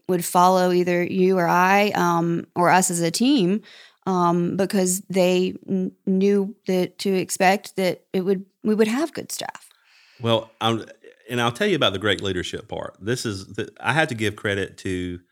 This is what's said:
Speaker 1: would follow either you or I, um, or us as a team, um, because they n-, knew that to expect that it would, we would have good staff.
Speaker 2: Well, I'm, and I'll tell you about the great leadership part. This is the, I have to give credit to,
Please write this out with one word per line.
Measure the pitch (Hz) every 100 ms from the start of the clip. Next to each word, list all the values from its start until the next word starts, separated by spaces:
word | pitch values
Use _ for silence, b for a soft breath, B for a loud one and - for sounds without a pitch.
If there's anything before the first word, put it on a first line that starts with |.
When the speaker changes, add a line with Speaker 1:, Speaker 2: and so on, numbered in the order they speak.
| -
Speaker 1:
would | 180
follow | 175 180 180 185 180
either | 180 180 175
you | 175 190 185 185
or | 170
I, | 175 185 202 208
um, | 180 175 170 170 170 - -
or | 170
us | 175 185
as | 170
a | 165
team, | 165 247 294 175 208 B B B B -
um, | 180 175 175 175 185
because | 185 202 185 185 -
they | 185 180 185 185 - -
n-, | 190 185 -
knew | - 190 196 202 196 - -
that | 185 180 -
to | 202
expect | 190 185 - 185 196 - -
that | 185 - _
it | 190
would, | 185 190 196 _
we | 220
would | 214 214
have | 247 320
good | - -
staff. | - - - - b b b b -
Speaker 2:
Well, | 117 113 - -
I'm, | 113 110 - - - - -
and | 120
I'll | 120
tell | 120 208
you | 160
about | 117
the | 95
great | 104 95
leadership | 98 90 85 82 -
part. | 82 - -
This | 98 127 120
is | 95 95
the, | 107 98 -
I | 98
have | 143 156
to |
give | 117 107 104
credit | 104 98 95 -
to, | 98 90 90 87 _